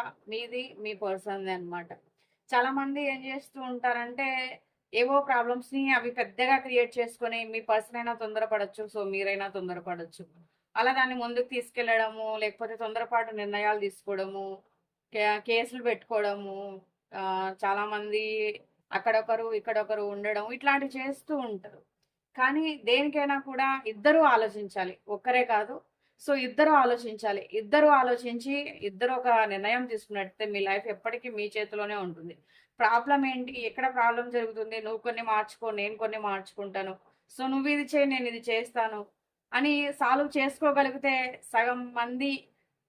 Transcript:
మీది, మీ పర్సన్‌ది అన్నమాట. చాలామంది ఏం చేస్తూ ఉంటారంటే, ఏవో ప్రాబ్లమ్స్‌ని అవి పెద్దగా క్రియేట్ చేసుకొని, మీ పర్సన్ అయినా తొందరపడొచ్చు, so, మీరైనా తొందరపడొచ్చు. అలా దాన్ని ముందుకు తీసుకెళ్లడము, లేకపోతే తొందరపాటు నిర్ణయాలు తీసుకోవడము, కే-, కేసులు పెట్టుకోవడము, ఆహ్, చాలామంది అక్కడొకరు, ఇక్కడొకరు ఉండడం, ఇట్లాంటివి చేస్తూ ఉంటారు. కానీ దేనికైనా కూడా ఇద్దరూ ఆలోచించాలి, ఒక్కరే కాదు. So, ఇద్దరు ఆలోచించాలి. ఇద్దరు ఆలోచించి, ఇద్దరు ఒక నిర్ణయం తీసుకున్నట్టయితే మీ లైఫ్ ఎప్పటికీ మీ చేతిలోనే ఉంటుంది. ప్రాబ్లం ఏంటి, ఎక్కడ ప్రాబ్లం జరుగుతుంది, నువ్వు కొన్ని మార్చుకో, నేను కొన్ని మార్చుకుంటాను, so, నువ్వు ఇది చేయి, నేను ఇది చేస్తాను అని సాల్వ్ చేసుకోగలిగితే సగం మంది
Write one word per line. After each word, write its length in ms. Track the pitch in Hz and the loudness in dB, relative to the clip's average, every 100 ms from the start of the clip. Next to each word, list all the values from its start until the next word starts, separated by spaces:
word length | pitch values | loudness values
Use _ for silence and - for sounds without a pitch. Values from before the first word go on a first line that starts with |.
| 233 - 208 | -4 -12 -10
మీది, 360 | 220 233 247 254 - | -8 -6 -8 -8 -10
మీ 120 | 214 196 | -10 -6
పర్సన్‌ది 540 | 202 190 208 196 190 | -4 -4 -4 -6 -4
అన్నమాట. 380 | 180 175 175 170 - _ _ _ _ - | -6 -6 -10 -10 -18 _ _ _ _ -2
చాలామంది 520 | 247 254 269 277 285 | 2 2 0 -2 -2
ఏం 140 | 277 262 | -4 -4
చేస్తూ 360 | 262 269 - 269 | -8 -10 -12 -12
ఉంటారంటే, 640 | 254 247 247 240 240 247 269 262 254 240 _ _ _ | -8 -2 0 0 -4 -4 -2 -2 -6 -10 _ _ _
ఏవో 240 | 226 247 277 | 0 4 4
ప్రాబ్లమ్స్‌ని 600 | 277 247 240 247 - 269 269 | 4 2 2 -2 -4 -2 2
అవి 180 | 247 240 | 2 2
పెద్దగా 420 | 240 196 240 254 269 | -4 -4 0 2 2
క్రియేట్ 320 | 262 247 240 | 4 2 2
చేసుకొని, 460 | 247 233 - 233 226 | 0 -4 -4 -4 -4
మీ 160 | 220 226 | -6 -6
పర్సన్ 340 | 220 220 220 240 | 0 0 0 -6
అయినా 160 | 233 | -6
తొందరపడొచ్చు, 680 | 226 220 214 220 214 202 220 | -6 -6 -4 -2 0 -2 -6
so, 160 | 214 214 196 | -8 -6 -4
మీరైనా 400 | 196 196 196 196 | -2 -2 -2 -4
తొందరపడొచ్చు. 760 | 190 180 175 180 175 165 - 170 _ _ _ _ | -6 -6 -8 -8 -8 -10 -16 -20 _ _ _ _
అలా 160 | 220 254 | 0 2
దాన్ని 240 | 262 254 247 | 4 2 0
ముందుకు 320 | 233 240 247 | -2 -2 -2
తీసుకెళ్లడము, 800 | 254 240 247 233 226 220 220 220 220 | -4 -4 -2 2 2 2 -2 -6 -2
లేకపోతే 380 | 214 202 226 226 | -4 -4 -8 -6
తొందరపాటు 540 | 220 226 233 233 226 | -6 -4 0 0 0
నిర్ణయాలు 460 | 214 202 208 208 214 | -4 -4 0 2 2
తీసుకోవడము, 680 | 202 - 202 196 196 196 196 190 _ _ _ _ _ | -2 -6 -6 -4 -4 -6 -8 -12 _ _ _ _ _
కే-, 280 | 214 214 208 | 0 2 2
కేసులు 400 | 233 226 233 247 | 2 0 0 -2
పెట్టుకోవడము, 760 | 233 214 - 220 202 202 196 196 196 190 - _ _ | -2 -2 -2 0 0 -2 -6 -10 -10 -14 -20 _ _
ఆహ్, 420 | 196 190 185 190 190 | -6 -2 -2 -4 -2
చాలామంది 680 | 196 202 208 208 208 214 214 214 214 208 - _ _ | 0 0 -2 -4 -2 -2 -2 -2 -2 -4 -14 _ _
అక్కడొకరు, 560 | 254 233 220 220 226 226 | -2 2 2 2 0 0
ఇక్కడొకరు 500 | 214 226 214 202 214 202 | -4 -2 -2 -2 -2 -4
ఉండడం, 380 | 202 208 208 220 | -4 -2 -2 -4
ఇట్లాంటివి 420 | 247 277 277 277 | -2 2 2 0
చేస్తూ 380 | 262 269 277 - 294 | -4 -6 -8 -6 -4
ఉంటారు. 380 | 233 196 208 - _ _ _ _ _ | -4 -8 -12 -20 _ _ _ _ _
కానీ 300 | 254 262 302 320 285 | 2 2 2 0 -2
దేనికైనా 540 | 220 254 294 294 285 277 | 2 2 4 0 0 0
కూడా 280 | 269 254 269 269 220 | -2 0 0 0 -4
ఇద్దరూ 340 | 208 294 320 294 | 2 6 8 8
ఆలోచించాలి, 680 | 220 214 214 196 196 185 - - | 6 2 -2 -6 -4 -4 -6 -8
ఒక్కరే 340 | 202 254 247 | -4 2 2
కాదు. 300 | 247 214 214 294 - _ _ _ | 4 2 0 -8 -16 _ _ _
So, 120 | 294 277 | -2 0
ఇద్దరు 320 | 254 - 311 | 2 4 8
ఆలోచించాలి. 640 | 285 247 240 240 214 214 202 - | 8 6 2 -2 -4 -2 -4 -4
ఇద్దరు 320 | 208 208 302 302 | -6 2 6 8
ఆలోచించి, 600 | 277 247 247 247 240 269 285 285 - | 8 6 2 -2 -4 -4 -4 -4 -8
ఇద్దరు 300 | 202 190 247 | -8 -2 0
ఒక 160 | 254 247 226 214 | 2 4 4 4
నిర్ణయం 360 | 196 208 247 | 0 0 0
తీసుకున్నట్టయితే 600 | 247 214 - 208 190 - 214 | -2 -6 -6 -6 -6 -6 -4
మీ 120 | 202 | -2
లైఫ్ 260 | 196 202 220 | 0 0 -2
ఎప్పటికీ 420 | 185 226 240 247 | -6 -6 -6 -8
మీ 160 | 214 208 | -6 -4
చేతిలోనే 480 | 214 214 208 208 208 | -4 -4 -4 -4 -4
ఉంటుంది. 380 | 180 165 170 - _ _ _ - | -6 -8 -14 -16 _ _ _ 0
ప్రాబ్లం 420 | 220 233 269 277 | 4 4 4 4
ఏంటి, 280 | 269 254 247 254 | 4 -2 -6 -6
ఎక్కడ 220 | 220 254 254 | -6 -2 0
ప్రాబ్లం 360 | 247 233 240 240 | 4 4 2 0
జరుగుతుంది, 480 | 240 226 220 220 220 | -2 -2 -4 -6 -6
నువ్వు 180 | 214 220 | -6 -4
కొన్ని 240 | 240 226 | -4 -4
మార్చుకో, 420 | 226 214 214 - 226 | 0 0 0 -6 -4
నేను 240 | 208 202 220 | -2 -4 -4
కొన్ని 220 | 220 220 | -4 -2
మార్చుకుంటాను, 720 | 208 196 - - 202 196 190 190 _ _ _ | -4 -4 -6 -10 -6 -6 -6 -10 _ _ _
so, 100 | - 262 | -6 -2
నువ్వు 220 | 269 277 | 0 2
ఇది 160 | 294 285 | 0 2
చేయి, 220 | 294 277 | 2 4
నేను 180 | 262 240 | 2 -2
ఇది 140 | 233 | -4
చేస్తాను 580 | 233 226 240 240 220 214 208 _ _ _ _ | -2 -2 0 -2 -2 -4 -12 _ _ _ _
అని 220 | 247 294 294 285 | 0 2 2 0
సాల్వ్ 360 | 277 247 277 285 | 0 2 4 2
చేసుకోగలిగితే 800 | 285 269 - 294 285 269 262 277 262 254 254 | 0 -2 2 2 4 2 0 0 0 -2 -6
సగం 360 | - 226 240 247 247 | 0 2 2 -2 -4
మంది 380 | 240 240 247 277 269 - _ _ _ | -4 -2 -2 -2 -4 -10 _ _ _